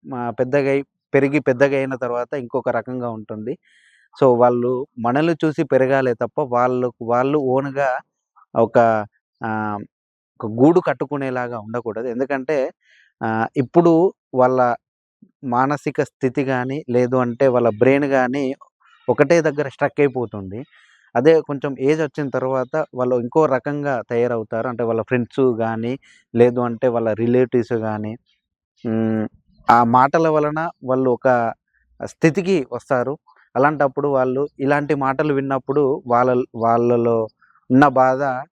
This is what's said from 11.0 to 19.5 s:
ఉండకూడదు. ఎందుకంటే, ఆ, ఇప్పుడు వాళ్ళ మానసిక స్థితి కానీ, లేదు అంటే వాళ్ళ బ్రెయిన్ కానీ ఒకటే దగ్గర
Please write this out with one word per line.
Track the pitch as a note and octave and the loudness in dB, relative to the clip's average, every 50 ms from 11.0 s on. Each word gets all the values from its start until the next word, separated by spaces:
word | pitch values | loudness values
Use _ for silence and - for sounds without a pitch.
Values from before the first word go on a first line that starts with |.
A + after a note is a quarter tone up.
| D3+ C3 D3 C#3+ C#3 C3 B2+ B2+ B2 A#2+ A#2+ A2+ | -6 -6 -6 -6 -6 -6 -4 -6 -6 -6 -8 -12
ఉండకూడదు. | G#2 A2 A2+ B2 A#2 A2+ G2+ A2 A#2+ B2+ | -10 -8 -8 -6 -6 -6 -8 -6 -8 -6
ఎందుకంటే, | A2+ A#2+ C3+ C3 C#3+ C3+ B2+ D3+ D#3 C#3 C3 D#3+ - _ _ _ _ _ _ _ _ _ A2+ | -4 -4 -4 -4 -4 -6 -4 -2 -2 -2 -2 -4 -8 _ _ _ _ _ _ _ _ _ -4
ఆ, | A2+ A2 A2 A#2 - _ | -2 0 0 -2 -2 _
ఇప్పుడు | C#3+ B2+ A#2+ - F3 E3+ E3+ E3 D#3+ F3+ G3 - _ _ _ - | -4 -4 2 4 4 6 6 4 4 2 2 -2 _ _ _ 0
వాళ్ళ | B2+ B2+ B2+ B2+ B2+ B2 A#2+ A#2+ - _ _ _ _ _ _ _ _ - _ _ _ - | 2 2 4 4 2 2 2 0 -4 _ _ _ _ _ _ _ _ -20 _ _ _ -8
మానసిక | C3 A#2+ A#2+ C3 C#3 D3 C#3 - D#3 C3 - | -2 0 0 0 0 -2 -4 -4 -4 -2 -2
స్థితి | C#3+ - _ _ - C3 A#2+ D3+ C3+ | -4 -4 _ _ -4 -2 -2 -2 -2
కానీ, | C3 C3+ B2+ B2 C3 C3+ D3+ D#3 - | -2 -2 -2 -4 -4 -6 -8 -6 -2
లేదు | A#2+ B2 B2 A#2+ B2+ | 0 0 2 2 2
అంటే | B2+ B2 A#2+ A#2 A#2+ C#3 | 0 0 0 0 2 2
వాళ్ళ | C3+ B2 B2 A#2+ A#2 | 2 4 4 2 2
బ్రెయిన్ | G#2+ G#2 A#2+ C3 C#3 C#3 D3 | 2 4 4 4 4 4 2
కానీ | C#3 C3+ C3 B2+ B2 B2+ C#3+ C#3 C3 C3+ _ - _ _ _ _ _ _ _ _ - | 2 2 0 0 0 -2 -4 -4 -4 -6 _ -14 _ _ _ _ _ _ _ _ -4
ఒకటే | A#2+ - D3+ C3+ E3+ E3+ | 2 2 2 4 4 2
దగ్గర | D#3 D#3 | 2 0